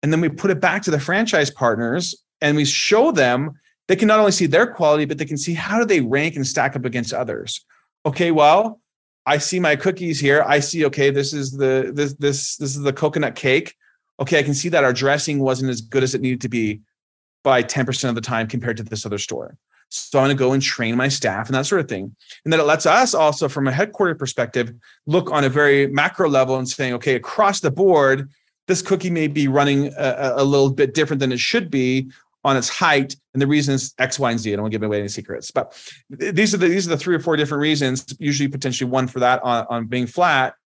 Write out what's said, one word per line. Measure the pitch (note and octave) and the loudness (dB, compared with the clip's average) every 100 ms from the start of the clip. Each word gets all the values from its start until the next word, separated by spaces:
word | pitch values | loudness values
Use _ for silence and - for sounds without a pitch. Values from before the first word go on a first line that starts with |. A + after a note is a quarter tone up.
And | D3 | 2
then | D#3+ | 2
we | E3+ | 0
put | C#3+ G3 | -2 -2
it | E3+ | 2
back | F3+ F#3 | 0 0
to | G3+ | -2
the | D3+ | -2
franchise | C#3 F#3+ A3+ F3+ C#3+ | 0 -2 2 2 0
partners, | - B2 A2 A#2 C#3+ F3+ - _ _ | 0 0 0 -2 -2 -4 -10 _ _
and | D3+ D3 | 0 2
we | C#3 | 0
show | - - G#3+ D4 | -2 2 4 4
them, | G#3 B2+ B2 D3+ C#3+ _ _ - | 4 2 2 -2 -10 _ _ -2
they | F#3 | 2
can | G#3+ | 4
not | G#3+ | 4
only | G#3 | 4
see | F#3+ | 2
their | E3 D#3+ A#3+ | 2 4 2
quality, | - D#3 D3+ D3 | 2 2 2 0
but | C#3+ | -4
they | |
can | D3 D3 | -6 -6
see | D3 | -6
how | E3 - G#3+ | -6 -2 -2
do | A3+ | 2
they | F3+ | 2
rank | A#2+ C3+ D#3 D#3 | 2 0 0 -2
and | C3 | -4
stack | - C3+ C3+ | 0 -2 -2
up | |
against | B2+ A#2+ A#2 | -4 -4 -4
others. | - B2 B1+ - - _ _ _ _ | -6 -6 -6 -8 -12 _ _ _ _
Okay, | D3+ C#3 E3+ | -6 0 2
well, | D#3 D3 F3 A3+ A3 _ _ _ _ | 6 6 6 2 -6 _ _ _ _
I | - D3 | -2 0
see | - F3+ | 0 0
my | E3+ | 0
cookies | D3 F#3 F#3 F3 C#3 | 2 0 -2 -4 0
here. | C#3 C#3+ - | 2 4 4
I | D3 | 2
see, | C#3+ E3+ | 0 -2
okay, | D3 C#3 C#3+ | -2 2 2
this | C#3 C#3 | 2 -2
is | D3 C3+ | -4 -8
the, | C3+ C3+ C3 C3 | -2 0 2 -2
this, | C#3 D3 | -4 -4
this, | C#3+ C#3+ C#3 - - | -2 -2 -2 -6 -6
this | C#3+ C#3 | -6 -4
is | |
the | C#3+ | -4
coconut | C#3 D3+ E3 C#3+ | -2 -2 0 -4
cake. | A#2 C#3 C3+ E3+ - _ _ _ - | -2 0 0 0 -18 _ _ _ -10
Okay, | C3+ E3 | 0 0
I | |
can | C#3+ | 0
see | C#3 E3+ | -2 0
that | E3 | 2
our | C3+ | 2
dressing | B2+ C#3 D3 D#3 C#3+ | 2 0 0 0 -2
wasn't | C3+ B2+ C3 | 0 0 -2
as | B2 | -4
good | A2+ C3 | -4 -2
as | C3 | 0
it | C3 | -2
needed | B2+ B2+ | -4 -4
to | B2 | -4
be | A#2 G#2+ G#2+ _ _ _ _ _ _ | -2 -2 -4 _ _ _ _ _ _
by | C#3 B2+ | 2 2
ten | A#2 - B2+ | 2 -2 -4
percent | C3 C3 | -4 -4
of | A#2 | -4
the | |
time | A2+ A2+ A2 | -4 -4 -4
compared | C3 A#2+ A2+ | -6 -6 -6
to | |
this | G#2 G#2+ G#2 | -8 -10 -8
other | G2+ | -8
store. | - - - - _ _ _ | -8 -10 -12 -18 _ _ _
So | - - C#3 | -14 -2 0
I'm | |
gonna | C3+ | 2
go | C3+ C3 | 2 2
and | C3+ | 2
train | C3+ - A2+ A#2+ | -2 -4 -2 0
my | C3+ | 0
staff | C3+ A#2 F#2+ A2 | -2 -2 -4 -4
and | |
that | C3 | -4
sort | C3+ F#3 | 0 -2
of | C#3 | -2
thing. | G2+ G2 - _ - | -6 -8 -16 _ -12
And | - | -2
then | D#3+ | 2
it | D3 | 4
lets | D#3 D#3+ | 2 4
us | F3+ - | 4 4
also, | E3 D#3 C#3+ D3+ | 4 2 2 -4
from | C#3+ C3+ | -2 -2
a | |
headquartered | C3 G#3+ - F#3 D#3+ | 0 -2 0 -2 -2
perspective, | C3+ - A#2 B2+ A#2 A#2+ _ _ - | -6 -4 -4 -2 -4 -8 _ _ -2
look | F3 F3 | 0 0
on | D3+ | 0
a | C#3 | 2
very | C3+ D3 C#3 C#3 | 4 4 6 4
macro | C#3 D3+ - F3 | 2 0 0 2
level | C#3 B2+ C3 | 2 2 0
and | B2 | -4
saying, | - C3 | -4 -4
"Okay, | B2 C#3+ | -2 0
across | B2+ - - G3+ G3 | -2 -2 0 2 2
the | D#3 | -4
board, | C3+ F#3+ E3 C3+ C3+ C#3 _ _ _ - | 2 4 6 6 2 -2 _ _ _ -4
this | F3+ | -2
cookie | - F#3+ F3+ | 0 -2 0
may | E3+ D#3 | 0 0
be | C#3+ C#3 | 0 0
running | C#3 C#3+ C#3 C#3+ - | 2 2 2 0 -2
a, | C3+ - C3+ B2 | -4 -2 -2 0
a, | |
a | |
little | C#3 C#3 C#3 | 2 4 2
bit | C3+ C#3 | 2 0
different | - D3+ D3 | 2 0 0
than | C3+ | -2
it | B2 | -2
should | - A#3 F3 | 0 -2 -2
be | D3 B2+ C3 C3 - _ _ | -2 0 0 -4 -14 _ _
on | C#3 C3+ | -2 0
its | B2 | -2
height. | - E3+ D3 C#3 - _ | 0 2 2 0 -8 _
And | - | -2
the | C#3 | 2
reason | D3+ C#3 | 2 2
is | C3+ C3 - | -2 -4 -4
X, | C3 - | -4 0
Y, | C3 | -2
and | A#2 | -2
Z." | G#2+ | -2
I | G2+ | -2
don't | |
wanna | A2 | -2
give | G#2+ | -4
away | G#2+ G#2 | -2 -2
any | G2+ | -4
secrets, | G2+ G2 - - | -8 -10 -12 -6
but | - - - - - _ C#3 | -6 -6 -14 -20 -20 _ -8
th-, | - | -4
these | F3 G#3+ | 2 2
are | G#3 | 2
the, | F3 | 2
these | F3+ F3 | 2 -2
are | |
the | D3+ | -4
three | F3+ | -2
or | E3 | -2
four | E3+ D#3 | 0 0
different | D3 C#3+ | 0 -2
reasons, | D3+ D3 C#3 C3 - C#3 | 0 0 -2 -4 -8 -8
usually | D3 C#3 C#3 | -4 -2 -2
potentially | C#3 C3+ B2 B2+ | -4 -6 -4 -2
one | C3 B2+ | -2 -2
for | B2+ | 0
that | B2 B2 | 2 2
on, | B2 A#2+ A2 | 0 -2 -2
on | A#2+ A2+ | -6 -4
being | B2 A#2+ | -4 -4
flat. | - F3 D3 C3 - | 0 2 2 0 -6